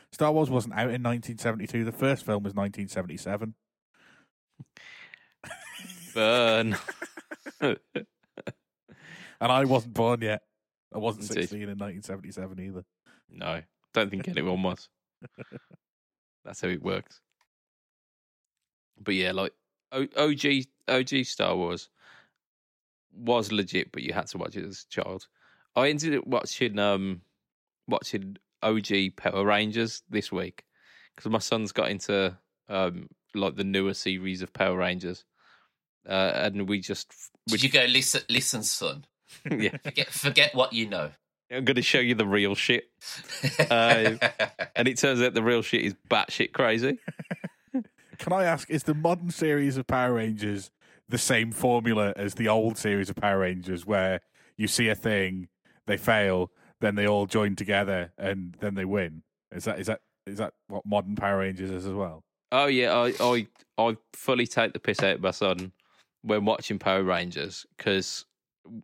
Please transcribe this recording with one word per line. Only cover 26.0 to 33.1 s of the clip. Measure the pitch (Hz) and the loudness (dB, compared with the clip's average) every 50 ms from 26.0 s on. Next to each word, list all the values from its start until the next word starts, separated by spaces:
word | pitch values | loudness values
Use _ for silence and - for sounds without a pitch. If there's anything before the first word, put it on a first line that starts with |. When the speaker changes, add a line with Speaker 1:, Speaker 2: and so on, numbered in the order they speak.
| 151 165 143 | 0 0 0
Speaker 2:
up | 101 - | 0 0
watching, | - 131 117 - - - - 127 117 104 104 | 0 -2 -2 -2 -4 -4 -2 -2 -2 0 2
um, | 101 104 101 95 95 98 92 87 - _ _ _ _ _ _ _ _ _ _ _ _ - | 2 2 2 2 0 -4 -6 -8 -12 _ _ _ _ _ _ _ _ _ _ _ _ -2
watching | 107 - - - - 101 95 95 101 - _ _ _ _ - | -2 -2 -2 -4 -6 -6 -6 -8 -12 -16 _ _ _ _ 0
O | 110 110 110 | 0 0 0
G | 98 - 104 98 98 95 | 0 0 0 2 2 0
Power | - - - 92 92 98 101 | -4 -4 -4 -2 0 2 2
Rangers | 104 104 104 107 107 107 117 113 110 - - - _ | 4 4 4 2 0 0 -2 -2 -2 -4 -10 -12 _
this | - 107 101 - 98 | -4 -4 -4 -2 -4
week | 90 90 - - - - _ _ _ _ - - - - _ _ | -6 -6 -6 -10 -16 -20 _ _ _ _ -20 -20 -20 -20 _ _
'cause | - - 113 | -10 -4 -2
my | 113 110 | -2 -2
son's | - - 117 113 110 98 - | 0 0 0 0 -2 -2 -2
got | - 87 - | -2 -2 -2
into, | 101 95 - - 104 98 95 92 92 - _ _ _ _ _ - | -2 -4 -2 0 2 2 2 0 -2 -6 _ _ _ _ _ -6
um, | 104 95 95 90 90 87 - - | -2 -2 -2 -2 -2 -6 -12 -16